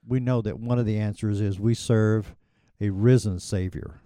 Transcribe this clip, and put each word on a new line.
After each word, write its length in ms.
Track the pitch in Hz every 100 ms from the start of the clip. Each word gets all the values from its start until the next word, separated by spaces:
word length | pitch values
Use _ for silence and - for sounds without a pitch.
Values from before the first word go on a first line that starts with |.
| 113
we 140 | 127
know 200 | 123 123
that 160 | 107 -
one 200 | 117 123
of 80 | 107
the 120 | 107
answers 420 | 107 107 107 101
is 200 | 104 92
we 140 | 110
serve 600 | 113 - 113 107 110 101 - _ _ _ _
a 100 | 104
risen 480 | 98 117 127 107 87
Savior. 600 | - 98 92 - - -